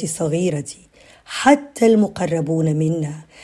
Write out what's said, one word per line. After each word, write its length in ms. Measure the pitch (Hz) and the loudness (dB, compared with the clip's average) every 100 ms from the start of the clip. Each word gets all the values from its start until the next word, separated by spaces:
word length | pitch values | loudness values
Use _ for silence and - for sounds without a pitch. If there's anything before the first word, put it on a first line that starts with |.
الصغيرة. 640 | 156 - 160 170 180 147 - - _ _ - _ | -2 -4 -4 -2 -2 -4 -8 -16 _ _ -20 _
حتى 600 | - - 269 285 - - | -14 0 4 4 2 0
المقربون 880 | 226 214 202 - 175 165 151 160 160 | 4 4 2 -2 -4 -2 -2 0 0
منا، 380 | 151 160 165 147 156 - - | 0 0 -2 -4 -8 -18 -20